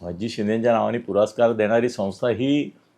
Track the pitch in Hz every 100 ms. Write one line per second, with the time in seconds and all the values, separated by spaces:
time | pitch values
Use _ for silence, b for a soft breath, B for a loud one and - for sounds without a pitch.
0 | 87 87 110 113 104 113 117 113 107 120
1 | 120 98 110 - 117 110 104 117 120 117
2 | 98 98 123 107 135 147 - - _